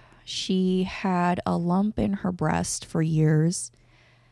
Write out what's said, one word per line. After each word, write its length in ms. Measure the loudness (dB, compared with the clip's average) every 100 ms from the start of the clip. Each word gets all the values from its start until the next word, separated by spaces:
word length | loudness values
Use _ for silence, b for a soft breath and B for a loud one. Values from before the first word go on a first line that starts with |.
| B B
She 600 | -12 -8 -2 0 2 2
had 560 | -2 -2 -2 2 0 0
a 120 | -2 -2
lump 420 | 0 0 0 -2
in 140 | -2
her 160 | -2 -4
breast 540 | -2 0 0 -2 -6
for 180 | -6 -2
years 720 | 0 2 4 4 2 -2 -8 b b b b b b